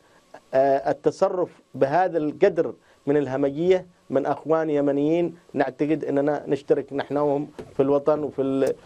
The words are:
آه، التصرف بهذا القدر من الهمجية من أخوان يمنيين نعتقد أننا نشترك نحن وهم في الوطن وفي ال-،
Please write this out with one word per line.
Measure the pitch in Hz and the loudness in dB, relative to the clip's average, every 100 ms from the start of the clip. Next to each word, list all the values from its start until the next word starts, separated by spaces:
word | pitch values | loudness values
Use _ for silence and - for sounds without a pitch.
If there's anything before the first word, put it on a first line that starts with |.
| _ _ _ - - | _ _ _ -20 -4
آه، | 165 151 - 165 | 2 2 2 0
التصرف | 135 156 - 190 185 156 - _ | -2 -2 0 -2 0 -6 -8 _
بهذا | 131 135 160 185 165 | -2 0 2 0 -2
القدر | 151 - 196 170 139 - _ _ - | -4 2 2 2 -2 -4 _ _ 0
من | 147 | 0
الهمجية | 135 135 143 139 180 180 180 _ - | 0 0 -2 0 2 2 0 _ -4
من | 135 143 | -2 -2
أخوان | 139 143 160 160 | -4 0 0 0
يمنيين | 147 143 139 147 170 170 - _ | 0 0 0 0 0 -2 -6 _
نعتقد | 131 135 127 147 156 | -4 -4 -2 -2 -2
أننا | - 139 143 147 - | -2 -2 0 -2 -4
نشترك | 139 - 147 - | -4 2 0 0
نحن | 139 - 139 | -8 -4 -2
وهم | 147 143 151 - - - | 0 -2 -4 -12 -10 -2
في | |
الوطن | 135 143 143 151 | 2 2 2 0
وفي | 143 - | -2 -4
ال-، | 135 135 135 - | -2 0 0 -2